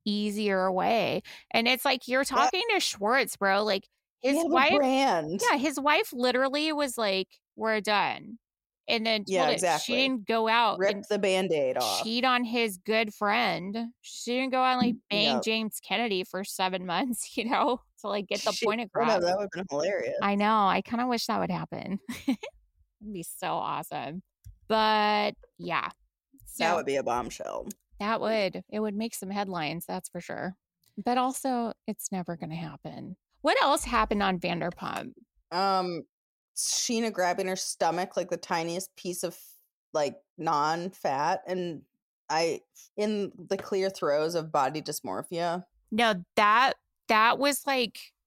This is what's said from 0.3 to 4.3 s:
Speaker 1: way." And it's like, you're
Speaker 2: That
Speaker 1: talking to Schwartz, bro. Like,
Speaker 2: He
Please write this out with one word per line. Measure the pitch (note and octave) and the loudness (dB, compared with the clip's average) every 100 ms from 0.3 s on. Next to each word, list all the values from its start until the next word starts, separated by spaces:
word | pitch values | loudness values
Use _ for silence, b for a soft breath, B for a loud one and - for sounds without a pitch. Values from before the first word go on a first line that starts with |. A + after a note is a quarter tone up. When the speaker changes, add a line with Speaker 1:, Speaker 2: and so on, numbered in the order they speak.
| G#3 G#3 F#3+ F#3 | 0 0 2 2
Speaker 1:
way." | F#3 F3+ A3+ D#3+ D#3 - B B | 2 2 2 2 -2 -6 B B
And | - A#3 | 0 2
it's | B3+ | 2
like, | C#4+ C4 - | 2 0 0
you're | B3+ C#4 | 0 2
Speaker 2:
That | B3+ C4 | 4 4
Speaker 1:
talking | F#4 A#4 | 2 0
to | G4+ | 0
Schwartz, | - - G3+ C4 A3 - | 0 -2 2 2 2 0
bro. | G3 G3 | 2 2
Like, | G#3+ F#3+ - _ _ _ | 2 0 -4 _ _ _
Speaker 2:
He | B3+ | 0